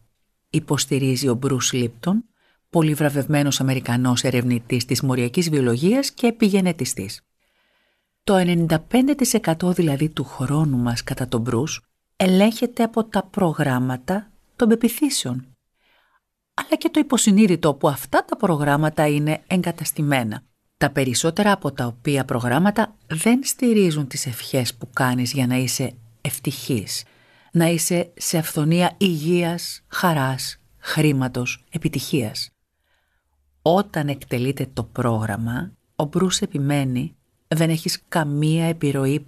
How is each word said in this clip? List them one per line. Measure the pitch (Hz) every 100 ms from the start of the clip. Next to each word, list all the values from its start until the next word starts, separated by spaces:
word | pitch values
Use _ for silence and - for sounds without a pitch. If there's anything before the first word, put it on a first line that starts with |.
| _ _ _ _ _
υποστηρίζει | 156 - 139 - 135 135 127 135
ο |
Μπρους | 120 135 127 -
Λίπτον, | 127 120 - 175 214 - _ _ _ _
πολύ | 170 156
βραβευμένος | 147 147 143 135 147 143 -
Αμερικανός | 135 131 127 123 127 120
ερευνητής | 131 123 123 117 - 127
της | - 120
μοριακής | 135 127 120 180 165
βιολογίας | 147 123 120 175 262 269
και | - 240
επιγενετιστής. | 226 208 196 180 165 127 - 98 - _ _ _ _ _ _ _ _ _ _
Το | - 190
ενενήντα | 175 170 165 160
πέντε | - 247 269
τοις | 285 247
εκατό | 214 170 160 180
δηλαδή | 185 160 139 151
του | 156
χρόνου | 135 - - 147 156 127
μας, | 120 117
κατά | - 131 123
τον | 120
Μπρους, | 120 117 160 - _ _ _ -
ελέγχεται | 190 185 214 220 240 -
από | 226 226
τα | 220 196
προγράμματα | - - 175 151 139 127 127 127 - 196 - _ _ -
των | 220
πεποιθήσεων. | 233 233 - 285 - 131 127 - _ _ _ _ _ _ _ _ _ _
Αλλά | - - 302
και | 320
το | 320
υποσυνείδητο, | 294 226 220 196 214 165 165
που | 135 160
αυτά | 135 - 330
τα | - -
προγράμματα | 196 147 143 143 156 156 151
είναι | 147 151 156 -
εγκαταστημένα. | 185 175 170 151 - 147 135 110 107 - _ _ _
Τα | 143
περισσότερα | 139 131 120 165 165 208
από | 196 147
τα | - 120
οποία | 117 151 139
προγράμματα | 127 123 120 135 202 208 208 - -
δεν | 160 220 247
στηρίζουν | 262 - 247 220 180 151 139
τις | 143 131
ευχές | 113 - 135 117
που | - -
κάνεις | - 127 123 123
για | 139 123
να | 127
είσαι | 127 - 127 - - _
ευτυχής, | 139 - 151 - - 117 - - - _ _ _ _
να | 165 165
είσαι | 165 - 175 170 -
σε | - 165
αυθονία | 160 160 151 170 180 -
υγείας, | 196 160 156 180 170 170 - - _
χαράς, | - 180 151 131 131 - - _ _
χρήματος, | - 160 151 135 127 127 123 - _
επιτυχίας. | 160 156 139 - 147 107 - - _ _ _ _ _ _ _ _ _ _ _
Όταν | 160 185 202 160 143
εκτελείται | 135 - 123 127 139 -
το | -
πρόγραμμα, | 113 - 123 110 110 104 117 123 180 - _ -
ο |
Μπρους | 147 175 185 -
επιμένει, | 196 143 139 143 135 123 160 - _ _ _
δεν | 160 165
έχεις | 160 175 - _
καμία | 170 147 143 156 160
επιρροή | 165 165 143 135 135 143